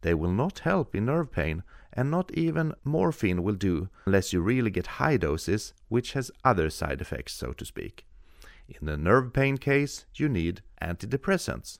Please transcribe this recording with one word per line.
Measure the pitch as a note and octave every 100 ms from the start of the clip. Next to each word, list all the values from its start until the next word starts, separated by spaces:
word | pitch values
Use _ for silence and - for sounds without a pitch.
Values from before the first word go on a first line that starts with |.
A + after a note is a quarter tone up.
They | E2+
will | E2+ E2+
not | F#2+ D#3+ -
help | D#3+ F#3+ D3 -
in | A2+
nerve | D#3+ D3+
pain, | - D#2 D#2+ - - -
and | - C3
not | E3+ F3+
even | - E3 D#3 D#3 -
morphine | C#3 D#3 E2+ - G#2 F2+
will | F2+
do, | G2+ G2 E2 F#2+ -
unless | - G2 F#2
you | F2+
really | F2 B2+ A2+
get | F#2 E2+ -
high | C#3 C3+
doses, | E2 D#2 - G#2 - _ -
which | A#2 -
has | C#3 B2 -
other | C3 G2+ D#2
side | - D2+ C#2
effects, | E2 - -
so | - -
to | -
speak. | - - - - - - - - - - -
In | - D2
the | D2
nerve | E2 B2 B2+
pain | C#3 C3+ C3+
case, | - C#3 C#3+ - -
you | - D3
need | G#2+ E2 F2+ - -
antidepressants. | D#2+ E2+ A2 C3+ - F#3+ - B2 - -